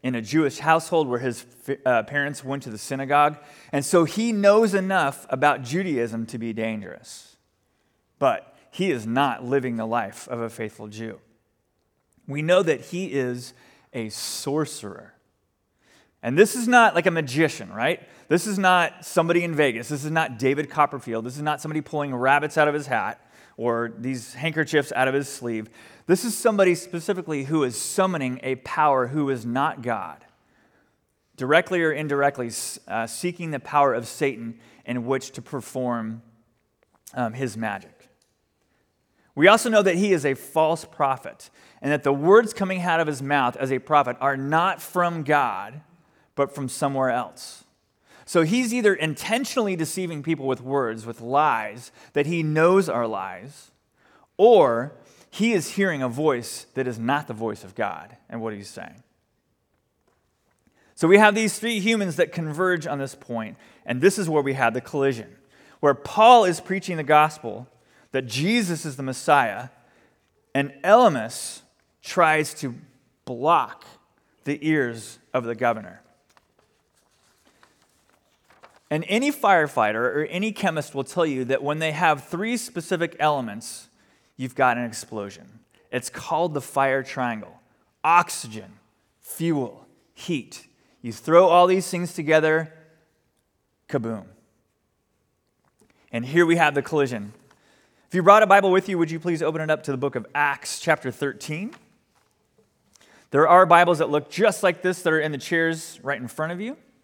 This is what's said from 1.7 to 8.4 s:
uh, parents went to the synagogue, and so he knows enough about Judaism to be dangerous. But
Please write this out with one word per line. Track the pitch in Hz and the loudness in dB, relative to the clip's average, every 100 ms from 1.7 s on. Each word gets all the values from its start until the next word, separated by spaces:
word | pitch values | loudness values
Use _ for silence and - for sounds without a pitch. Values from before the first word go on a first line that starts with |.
| 139 | -2
uh, | - 120 | 0 0
parents | 104 143 143 143 | 0 -6 -6 -8
went | 127 139 | -8 -8
to | 131 | -8
the | 107 | -14
synagogue, | - 135 135 143 147 151 - - - | -8 -8 0 2 2 0 -20 -20 -6
and | 143 | -4
so | 139 175 | 2 2
he | 160 208 233 | 2 0 -2
knows | 214 202 214 220 | 4 6 6 4
enough | 196 190 190 139 - - | 0 0 0 0 -4 -8
about | 131 147 131 | 0 2 0
Judaism | 120 165 185 131 117 113 113 | -4 -4 -2 -2 -2 -4 -8
to | 123 | -8
be | 113 | -8
dangerous. | 110 110 110 92 - - - - _ _ _ _ _ _ _ _ _ | -4 -6 -6 -12 -16 -18 -20 -20 _ _ _ _ _ _ _ _ _
But | 135 107 | 0 0